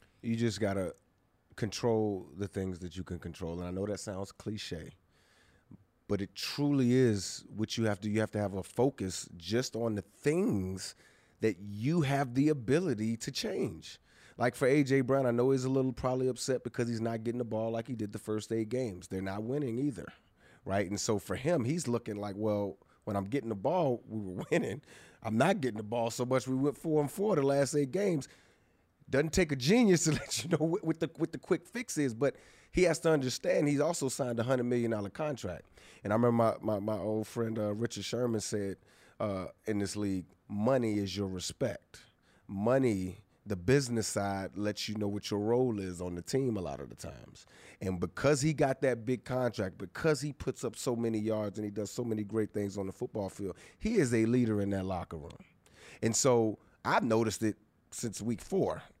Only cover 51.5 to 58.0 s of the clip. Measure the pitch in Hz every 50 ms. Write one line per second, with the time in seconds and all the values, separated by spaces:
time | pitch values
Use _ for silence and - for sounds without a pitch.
51.5 | 92 107 107 104 101 110 104 98 - - 123 117 110 107 107 101 107 110 107 101
52.5 | - 104 101 101 95 104 95 98 92 - 120 - - 110 98 90 - - 101 95
53.5 | 87 - - - - _ - 214 240 208 147 120 120 113 110 113 120 127 123 110
54.5 | 107 104 101 98 98 95 92 95 95 87 82 - 85 80 71 - - - - -
55.5 | _ _ _ _ - - - - - - - 113 110 - - 135 123 117 113 110
56.5 | 101 - _ _ _ _ - 120 170 226 208 117 110 113 117 110 101 - 113 107
57.5 | 98 - _ _ _ _ _ _ - -